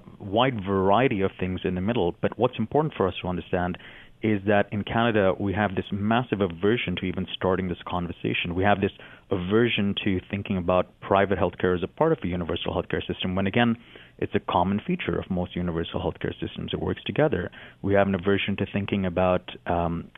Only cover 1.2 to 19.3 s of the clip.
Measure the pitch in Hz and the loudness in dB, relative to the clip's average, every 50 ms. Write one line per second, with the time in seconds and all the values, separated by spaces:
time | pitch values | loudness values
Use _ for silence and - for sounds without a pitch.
1.2 | 95 92 - - 92 92 92 87 - 90 90 90 92 104 120 120 90 87 - - | 0 -2 -2 -4 -4 -4 -4 -2 -2 -2 -2 -2 -2 0 0 0 0 0 0 -2
2.2 | - 101 - - 113 127 - - 110 - - 139 160 147 - - 101 92 92 - | -2 -4 0 0 0 0 0 -4 -4 0 0 0 0 0 0 0 0 0 -2 -4
3.2 | - 92 90 85 - - - 92 90 90 87 - - - - - - - - - | -6 -4 -4 -4 -4 -2 -2 0 0 -2 -4 -6 -12 -16 -20 -20 -20 -20 -10 -4
4.2 | - 110 107 101 95 104 104 101 101 - 107 101 95 - - 117 117 120 107 107 | -2 0 0 0 2 2 4 4 2 2 -2 -4 -4 -2 0 2 2 2 4 4
5.2 | 98 95 - - 104 101 90 107 104 98 95 95 92 - 98 98 101 107 113 120 | 4 4 2 2 0 -2 0 0 0 0 0 -4 -4 -4 -4 -2 0 2 2 2
6.2 | 131 - 113 95 101 90 80 82 98 101 117 120 - - 90 - 98 92 90 95 | 2 0 0 0 0 -2 0 0 2 2 2 2 0 -4 -4 -4 -4 -4 -4 -4
7.2 | 92 - - - - 92 95 90 95 90 85 - - - - 90 87 82 85 - | -6 -6 -6 -2 0 0 0 0 0 -4 -6 -8 -6 -6 -4 -4 -4 -6 -6 -4
8.2 | - 113 - - - 87 85 90 95 101 101 92 98 95 - - - - - - | -4 -2 -2 -2 -4 -4 -2 0 2 4 4 4 2 0 -2 -6 -14 -20 -20 -20
9.2 | - - 98 92 87 92 104 110 120 117 - - 101 101 95 - - 107 95 90 | -6 -4 -2 -2 0 2 4 4 4 4 2 0 0 -2 -2 -2 0 0 0 0
10.2 | - - - 101 98 - 101 92 87 87 90 90 90 - - _ - - 101 98 | -2 -4 -6 -6 -4 -2 -4 -2 2 2 2 2 2 0 -6 _ 0 2 4 4
11.2 | 98 95 104 - - 90 - - - 92 90 87 90 - - - 156 165 160 - | 4 4 2 2 0 0 0 0 0 0 2 0 -2 -6 -2 0 2 2 2 0
12.2 | - 90 87 90 87 78 87 - - 87 85 87 82 - - 90 - - 87 - | 0 -2 -2 -2 -2 -4 -4 -4 -4 -2 -2 -2 -2 -2 -4 -4 -4 -6 -6 -6
13.2 | - 92 92 95 98 98 92 120 120 117 113 - - - - - - - - - | -4 -2 0 0 0 2 2 4 4 4 2 -2 -6 -14 -20 -20 -20 -20 -8 -6
14.2 | - - - 101 - - - 90 90 95 101 107 - - 180 180 - 90 85 82 | -4 -2 -2 -2 0 0 2 2 2 2 0 0 -2 -4 -4 -4 -2 -2 -2 -4
15.2 | - - 95 90 90 - - 87 87 87 80 82 85 - - - 85 85 - - | -2 -2 -2 -2 -2 -4 -4 -4 -4 -2 -2 -2 -4 -4 -4 -4 -4 -4 -4 -4
16.2 | - - - - - - - 82 82 85 - - - 90 92 - - - 101 - | -6 -6 -6 -6 -8 -8 -8 -8 -6 -6 -4 -4 -2 -4 -4 -4 -6 -2 0 2
17.2 | 147 151 110 87 90 - - - - - - - - 98 98 98 98 98 95 90 | 2 2 2 -2 -4 -6 -10 -14 -18 -20 -14 -6 -2 2 4 4 4 4 2 0
18.2 | 87 101 98 98 - - 98 - 101 - - 101 98 - 110 101 95 92 82 92 | 2 2 2 2 0 -2 -2 -2 -4 -2 -2 -4 -2 0 0 0 0 0 2 2
19.2 | 92 90 | 4 4